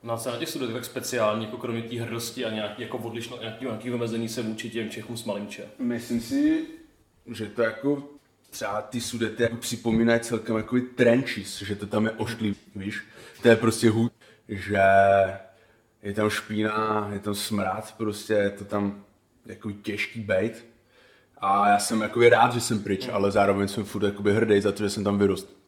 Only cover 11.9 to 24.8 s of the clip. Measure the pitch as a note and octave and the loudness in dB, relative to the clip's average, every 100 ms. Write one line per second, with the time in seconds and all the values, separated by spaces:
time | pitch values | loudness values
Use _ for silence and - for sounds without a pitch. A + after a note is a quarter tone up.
11.9 | G#2+ A2 - A2 A2+ G#2+ G2 _ G2+ F#2+ | 0 0 -2 -6 -2 -4 -4 _ -10 -8
12.9 | - - - - - A#2+ A2 A#2 A2 A#2 | -10 -14 -20 -20 2 6 6 4 4 2
13.9 | A2 A#2 _ - _ - G2+ G2 G2+ G2 | 4 0 _ -20 _ -12 -10 -4 4 6
14.9 | G2 G2 G2 F#2+ F#2+ - _ _ _ _ | 8 8 6 4 -2 -14 _ _ _ _
15.9 | _ G2+ G2+ G#2+ - - G#2+ G#2+ G#2+ A2 | _ -8 0 0 0 -4 -2 -2 0 0
16.9 | G#2+ G#2 G2+ G#2+ G2+ - G#2 F#2+ G2 G#2+ | -2 -2 -6 -6 -6 -4 -2 -2 -4 -10
17.9 | - A2 G#2 - G#2+ G2+ G2 G2 G#2 G2+ | -6 -6 -6 0 2 2 -2 -6 -2 -2
18.9 | G2+ - _ _ _ - F#2+ A2 G2+ A2 | -4 -18 _ _ _ -18 -12 -10 -10 -8
19.9 | G#2 - A#2 G#2 F#2+ A2 - - _ _ | -6 -6 -8 -2 0 0 -4 -20 _ _
20.9 | _ _ _ _ _ G2 G2 G#2 G2+ - | _ _ _ _ _ 0 4 6 4 4
21.9 | A2+ G#2+ A#2+ A#2 A2+ B2 A#2+ - G#2+ G2+ | 0 0 6 8 8 6 4 -2 -2 0
22.9 | F#2+ B2+ G2+ G2+ G#2 G2 G2 G2 - G2+ | -4 -2 0 2 4 4 4 0 -2 -6
23.9 | G#2+ G2+ G2+ G#2 G#2 A2 G2+ G2+ G2 | -2 -2 0 2 4 6 4 4 0